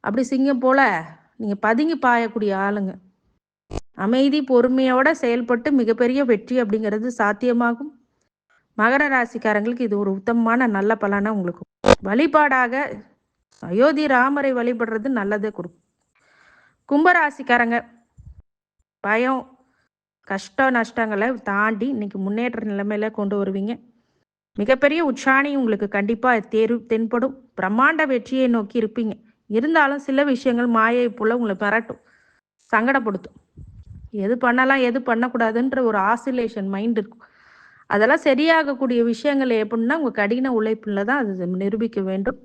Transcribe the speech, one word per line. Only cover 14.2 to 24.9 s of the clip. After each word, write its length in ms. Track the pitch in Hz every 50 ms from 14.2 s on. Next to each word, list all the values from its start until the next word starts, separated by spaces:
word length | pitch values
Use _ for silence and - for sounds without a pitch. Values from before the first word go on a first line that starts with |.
| 247 269 285 285 277 269
வழிபடுறது 560 | 254 247 233 240 247 220 233 220 220 220 214 277 262 226
நல்லதை 320 | 196 202 208 214 196 220
கொடுக்கும். 320 | 208 - 175 175 _ _ _ _ _ _ _ _ _ _ _ _ _ _ _ _ _ _ _ _ _ _ _ -
கும்பராசிக்காரங்க 880 | 277 294 320 359 359 339 311 294 285 - 269 - 240 240 233 233 233 233 - - _ _ _ _ _ - - - - - - _ _ _ _ _ _ _ _ _ _ _ -
பயம், 380 | 196 214 226 247 254 269 254 240 - _ _ _ _ _ _ _ _ _ _ _ _ _ _ _ -
கஷ்ட 380 | 202 196 - - _ - 269 269
நஷ்டங்களை 580 | 254 240 226 220 - 247 226 214 214 196 214 247 262 220 -
தாண்டி 420 | 202 196 202 208 220 226 202 226 269
இன்னைக்கு 300 | 269 220 208 196 - 196
முன்னேற்ற 420 | 190 196 208 220 240 247 240 226 226
நிலைமையில 440 | 214 202 196 202 208 214 208 214 220
கொண்டு 240 | 220 - 208 196 208
வருவீங்க. 360 | 202 196 190 190 196 196 214 240 - - _ _ _ _ _ _ _ _ _ _ _ _ _ _
மிகப்பெரிய 440 | - 208 214 262 254 285 285